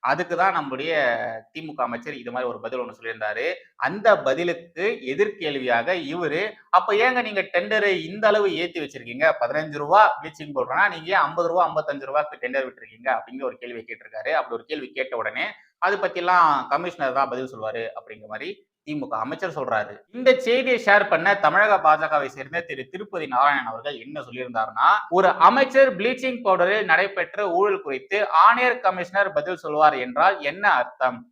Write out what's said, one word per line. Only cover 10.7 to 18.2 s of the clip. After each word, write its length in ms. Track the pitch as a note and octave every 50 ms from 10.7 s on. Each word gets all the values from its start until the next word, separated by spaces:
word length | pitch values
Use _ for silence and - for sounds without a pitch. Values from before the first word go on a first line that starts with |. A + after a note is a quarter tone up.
| C3+ D#3+ G3 G3+
நீங்க 180 | F3 E3 D#3
ஏன் 180 | E3 F#3+ F#3 D#3
ஐம்பது 220 | D3+ D#3+ E3+ E3+ E3+
ரூபா, 140 | E3 F3+ F3
ஐம்பத்தஞ்சு 420 | D#3 C3+ D#3 D3+ D3+ C#3+ C#3 C3+
ரூபாய்க்கு 360 | C3+ C#3 D3 D3+ D3+ C#3+ -
டெண்டர் 260 | - B2 C3 C#3 C3+
விட்டுருக்கீங்க?" 420 | B2+ - - A2+ A2 A2+ A2 A#2+ C3+
அப்படிங்கிற 400 | B2+ A2+ - - B2 C3 C#3 B2+
ஒரு 80 | A2+
கேள்வியை 280 | - B2 A#2+ A#2+ A2+ A2+
கேட்டிருக்காரு. 460 | A#2 A2+ - - - - A2 G#2+ C3+ D#3+
அப்படி 240 | D3+ C3+ - A#2+
ஒரு 100 | A#2 A#2
கேள்வி 240 | _ D#3 D3+ C3 B2+
கேட்ட 240 | - C3 C3 C3 -
உடனே, 320 | A#2 A2 G#2+ A2 B2+ D#3+ G#3 G3+ _ _ _ _ _
"அது 180 | - F#3 G3+
பத்திலாம் 720 | G3 G3 F3+ F#3 F#3 E3+ F3+ F#3 F3+ E3+ D#3 C#3+ C3+ B2+
கமிஷனர் 500 | - C#3+ D3+ F3 F3+ E3 - D3 C3 B2+ C3+
தான் 100 | C3+ C3
பதில் 220 | B2+ B2+ C3 B2+ -
சொல்லுவாரு" 320 | A2+ A2 A2 A2 A2+ A2+ A2+
அப்படிங்கிற 360 | - A2+ - - G#2+ G#2